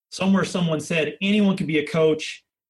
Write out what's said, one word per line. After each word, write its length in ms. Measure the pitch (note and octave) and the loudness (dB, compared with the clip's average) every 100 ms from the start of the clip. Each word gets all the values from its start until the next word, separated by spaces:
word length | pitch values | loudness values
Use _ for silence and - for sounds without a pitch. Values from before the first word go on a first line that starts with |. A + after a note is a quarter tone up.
| _ | _
Somewhere 340 | - F#3+ G3 E3 | -4 2 2 2
someone 340 | G3 E3+ D#3 | -2 -2 -2
said, 380 | - E3+ D3 - | -2 -2 -2 -2
"Anyone 360 | G3 G#3 G3+ F#3+ | 0 2 2 2
can 100 | D3+ | 0
be 120 | D#3 | -2
a 60 | D3 | 0
coach. 580 | E3 D#3+ D#3 - - _ _ _ | 2 2 2 -4 -14 _ _ _